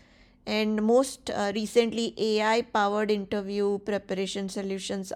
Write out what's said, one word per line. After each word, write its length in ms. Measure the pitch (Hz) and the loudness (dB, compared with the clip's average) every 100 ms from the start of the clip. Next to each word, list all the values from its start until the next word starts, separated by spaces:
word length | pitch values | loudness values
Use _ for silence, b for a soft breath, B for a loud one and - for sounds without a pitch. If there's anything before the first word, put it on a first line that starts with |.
| b b b b - | b b b b -4
and 360 | 214 214 214 | 0 0 2
most, 460 | 214 240 269 - - | 4 6 4 -2 -6
uh, 200 | - 202 208 | -2 -2 -2
recently 580 | 208 240 233 220 233 - | 2 4 4 2 -2 -2
A 240 | 220 214 | 0 2
I 200 | 214 233 | 2 2
powered 480 | 233 214 202 208 214 | 2 2 2 2 0
interview 680 | 208 190 208 196 202 202 202 | 0 -2 -4 -2 -2 0 0
preparation 720 | 202 202 196 190 190 196 196 | -2 -4 -2 -4 -4 -4 -6
solutions 640 | 202 196 190 190 196 190 | -4 -4 -6 -6 -6 -8